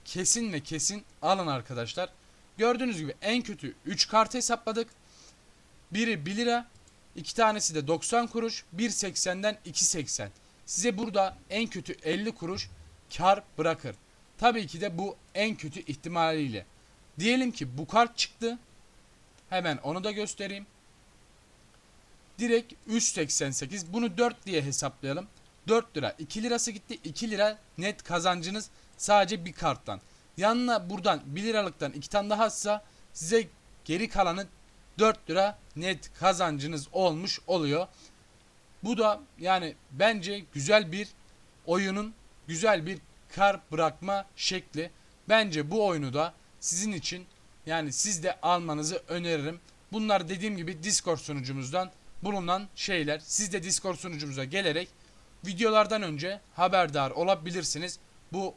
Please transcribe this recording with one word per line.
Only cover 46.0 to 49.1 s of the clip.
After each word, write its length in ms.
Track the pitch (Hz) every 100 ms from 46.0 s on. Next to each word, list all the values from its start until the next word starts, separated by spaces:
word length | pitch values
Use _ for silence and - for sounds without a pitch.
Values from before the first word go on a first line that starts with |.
| 139
da 200 | 135 165 - - -
sizin 320 | - 170 214
için 340 | 185 - 180 180 _ - - 151
yani 280 | 165 151
siz 300 | 135 202 180
de 160 | 175 -
almanızı 640 | 156 175 165 151 151 180
öneririm. 520 | -